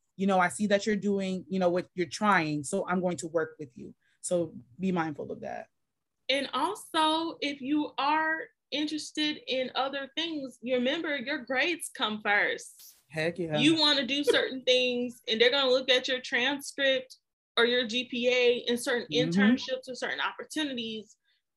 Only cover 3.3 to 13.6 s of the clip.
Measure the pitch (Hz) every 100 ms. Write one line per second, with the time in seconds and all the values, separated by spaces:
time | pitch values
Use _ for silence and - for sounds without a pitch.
3.3 | 165 160 - 143 - - - _ _ -
4.3 | 175 160 - - - 185 180 160 143 -
5.3 | - 135 57 - _ _ _ _ _ -
6.3 | 269 254 262 294 427 - 330 311 320 330
7.3 | - 285 285 254 302 294 - 277 311 320
8.3 | 320 - _ _ 277 302 311 - 311 302
9.3 | - - 262 254 - 269 277 262 - 339
10.3 | 302 262 - 240 254 247 330 320 285 240
11.3 | 294 233 254 330 330 - - 214 214 208
12.3 | 202 156 120 - - - - _ 156 165
13.3 | 175 165 151